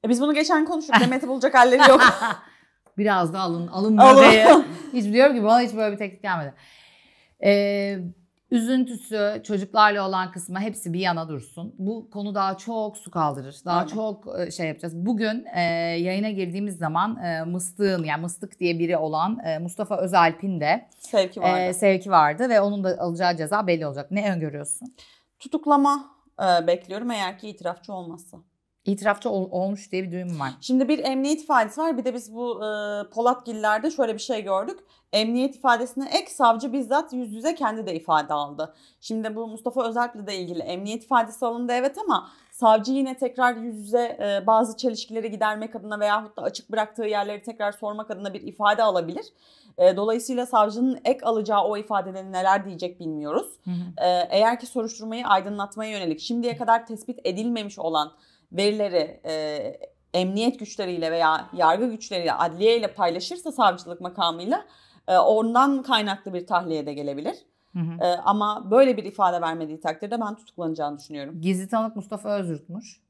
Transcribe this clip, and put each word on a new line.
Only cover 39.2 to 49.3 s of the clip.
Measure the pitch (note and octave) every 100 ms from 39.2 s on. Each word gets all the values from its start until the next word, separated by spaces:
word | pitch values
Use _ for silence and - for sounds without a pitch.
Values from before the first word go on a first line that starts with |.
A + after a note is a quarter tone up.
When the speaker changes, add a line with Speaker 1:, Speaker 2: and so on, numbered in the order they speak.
| A3 G#3+
Speaker 1:
bu | A3+
Mustafa | G#3+ A#3+ B3 A#3
Özalp'le | A3+ A#3+ A3+ G3+
de | F#3+
ilgili | F3 F3
emniyet | - F3+ G3+ A3
ifadesi | - B3+ A3+ - A#3+
alındı | A#3 A#3+
evet | B3 C4+ C#4 G#4+
ama | - - _ _
savcı | - A3+ A3 G#3+
yine | C4+ C4 C4
tekrar | B3+ B3+ B3 A3+
yüz | A#3 A3
yüze, | G3+ A#3 A#3 -
e, | G3+ G3+ F#3+
bazı | A3 A#3 G#3+
çelişkileri | B3+ A3 - A3+ A3
gidermek | G3+ G#3+ G#3+ A3 A3
adına | G#3+ G#3
veyahut | G#3 G#3+ G#3+ -
da |
açık | - - -
bıraktığı | A3 G#3+ - G#3+
yerleri | G#3 G3+ G#3
tekrar | A#3 A3+ G3+
sormak | G3+ G#3+ G#3+ G#3+
adına | G3 G3+
bir | F#3+
ifade | - - G#3 G#3
alabilir. | A3 F3+ E3 F3+ -